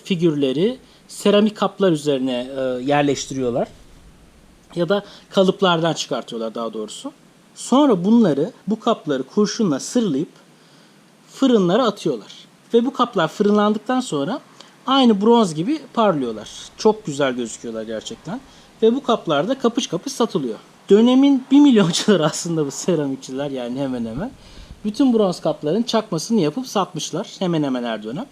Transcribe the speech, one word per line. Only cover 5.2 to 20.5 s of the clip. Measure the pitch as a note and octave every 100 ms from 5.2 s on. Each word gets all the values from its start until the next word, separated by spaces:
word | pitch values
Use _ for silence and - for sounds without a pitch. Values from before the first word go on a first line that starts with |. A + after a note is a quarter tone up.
| -
kalıplardan | G3+ F#3+ F#3+ F#3 E3+ E3
çıkartıyorlar | C#3+ - B2 - A#2 A2+
daha | A2+ A2+
doğrusu. | A2 G#2+ - C#4+ - _ _ _
Sonra | - - B3+ D4 F#3
bunları, | F#3 A#3 G3 C#3 F3 - -
bu | A3
kapları | A#3+ G#3 D3+ C3
kurşunla | C3 G#3 G3+ - G3+ C3
sırlayıp | - B3 G#3+ C3+ F3 - _ _ _ - _ _ _ _ _
fırınlara | - C4+ A3+ F3 G#3+ B3+
atıyorlar. | - E3 A#2 - - - _ _
Ve | A#3 B3
bu |
kaplar | - B3 F#3 D#3
fırınlandıktan | - G#3 G#3 G#3 G#3+ - B3+
sonra | B3+ D3 C#3+ D4 - - - _ -
aynı | C4+ B3 G3
bronz | G#3+ A#3 G3
gibi | D3+ F#3+ D#4 -
parlıyorlar. | - G#3+ D3+ A#2+ G#2+ - - - -
Çok | A3 G#3+ -
güzel | C#3 C3+
gözüküyorlar | B2 A2+ - B2 A2+
gerçekten. | A2 A2 - A2+ D#3 B3 - - - -
Ve | A3+
bu | C4
kaplar | - A3 E3+ C#3+ F#3+
da | C4
kapış | A#3 A#3+ -
kapış | E3 C#4
satılıyor. | - A3+ F3 B2+